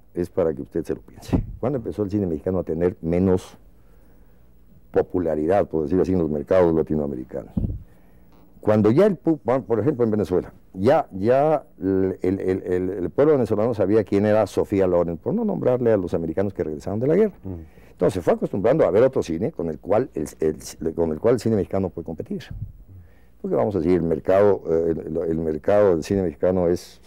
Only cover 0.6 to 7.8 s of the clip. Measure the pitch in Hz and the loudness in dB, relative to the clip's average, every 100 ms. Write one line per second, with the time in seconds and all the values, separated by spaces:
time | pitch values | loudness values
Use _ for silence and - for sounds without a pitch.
0.6 | 69 82 76 73 - - - - - - | -8 -8 -6 -8 -10 -16 -4 -4 -4 -6
1.6 | 113 139 104 92 101 104 92 78 90 92 | -6 -4 -6 -6 -2 -2 -2 -2 -2 -2
2.6 | 80 80 90 - 82 87 95 92 - - | -2 0 -2 -2 -2 2 4 2 -2 -20
3.6 | - - - - - - - - - - | -20 -20 -20 -20 -20 -20 -20 -20 -20 -20
4.6 | - - - 98 85 92 82 76 78 98 | -20 -20 -4 -2 0 -2 -2 0 2 2
5.6 | 82 80 73 90 78 92 80 73 71 92 | 0 -2 0 0 2 2 0 -2 2 4
6.6 | 85 80 76 76 71 64 65 67 50 - | 4 4 0 -2 -4 -8 -10 -12 -8 -6
7.6 | - - | -6 -8